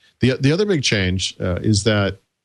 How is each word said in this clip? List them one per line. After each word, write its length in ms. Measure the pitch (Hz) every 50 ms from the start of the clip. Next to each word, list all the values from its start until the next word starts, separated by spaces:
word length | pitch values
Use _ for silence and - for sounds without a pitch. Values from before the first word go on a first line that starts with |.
| _ _ _ -
The, 140 | - 127 131
the 180 | - 135 139
other 160 | 156 180 214
big 160 | 208 190 147 120
change, 540 | - 117 104 95 92 92 92 - - - -
uh, 200 | 104 92 87 - -
is 220 | 107 107 98 92
that 320 | 113 107 104 98 95 98 - _ _ _ _ _